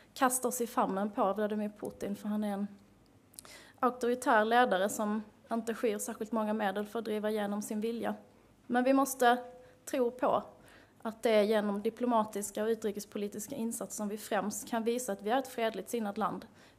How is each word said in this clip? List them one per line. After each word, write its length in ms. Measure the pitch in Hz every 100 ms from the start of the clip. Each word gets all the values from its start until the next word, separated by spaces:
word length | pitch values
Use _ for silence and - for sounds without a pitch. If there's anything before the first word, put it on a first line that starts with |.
| -
kasta 340 | - 254 254 247
oss 120 | 247
i 60 | 233
famnen 440 | - 202 190 208
på 220 | 208 202
Vladimir 400 | 202 208 214 208 208
Putin, 360 | - - - 202
för 120 | 214
han 160 | 214
är 80 | 208
en 140 | 196 202 - - _ _ _ _ - - - - -
auktoritär 640 | 254 247 240 247 294 226
ledare 440 | 214 240 247 190 196
som 340 | 277 208 214 214 - -
inte 220 | 226 226
skyr 240 | 220 240 202
särskilt 340 | 208 220 220
många 200 | 226 214
medel 340 | 214 208 196 208
för 120 | 233
att 60 |
driva 260 | 220 214 214
igenom 320 | 220 202 202
sin 180 | 208 214
vilja. 340 | 220 233 214 214 - - - - -
Men 180 | 247
vi 80 | 247
måste 460 | 269 269 - 240 247 - - - -
tro 260 | - 285 240
på 320 | 240 254 - - - - - - _
att 200 | 226 214
det 80 | 240
är 120 | 214
genom 400 | 208 220 208 202
diplomatiska 800 | 214 220 247 233 214 202 202 214
och 60 | 214
utrikespolitiska 840 | 226 220 208 208 214 208 208 208 -
insatser 400 | 226 233 196 -
som 120 | 208
vi 100 | 214
främst 500 | - 214 190 202 -
kan 160 | 233
visa 280 | 220 240 247
att 100 | 196
vi 80 | 208
är 80 | 254
ett 100 | 262
fredligt 420 | - 226 214 -
sinnat 280 | 240 214 202
land. 280 | 196 180 - - -